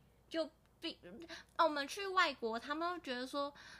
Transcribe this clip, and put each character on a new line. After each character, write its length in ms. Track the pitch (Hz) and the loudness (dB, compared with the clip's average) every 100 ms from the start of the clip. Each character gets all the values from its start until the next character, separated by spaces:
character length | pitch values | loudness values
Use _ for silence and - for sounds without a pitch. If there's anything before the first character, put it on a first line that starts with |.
| - - - | -20 -20 -6
就 200 | 330 311 - - - | -2 -2 -6 -20 -8
比-， 160 | 330 - - - 339 - - - | -8 -8 -12 -14 -12 -14 -2 4
啊， 80 | |
我 40 | 330 | 6
们 180 | 294 277 | 4 -2
去 180 | 415 392 | -4 0
外 260 | 370 330 | 4 4
国， 220 | 262 226 226 | 4 -2 -2
他 160 | 269 | -2
们 180 | 302 339 | -2 -2
会 80 | 349 | -2
觉 120 | 285 | -4
得 140 | 247 262 | -4 -2
说 260 | 285 285 - - | -2 -2 -4 -16